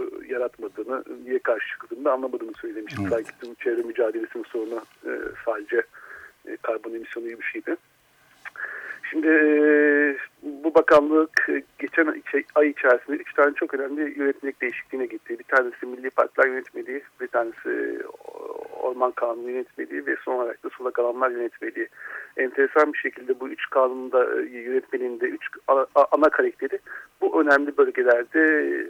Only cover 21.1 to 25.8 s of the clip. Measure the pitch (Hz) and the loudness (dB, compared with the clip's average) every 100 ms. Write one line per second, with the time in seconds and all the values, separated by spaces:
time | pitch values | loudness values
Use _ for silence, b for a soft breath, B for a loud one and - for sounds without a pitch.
21.1 | 120 131 120 117 - 113 113 110 B B | 0 -2 -2 -6 -6 -10 -8 -10 B B
22.1 | B B - 131 135 135 156 151 143 135 | B B -4 -2 0 2 4 2 0 -6
23.1 | - 127 127 135 156 - 135 127 131 127 | -6 -4 -4 -4 -8 -2 2 2 0 0
24.1 | 127 120 127 123 123 120 131 - 127 123 | 2 2 0 -4 -8 -2 -2 -2 -4 -4
25.1 | 120 123 143 - - - 135 | -2 -4 -4 -10 -6 2 2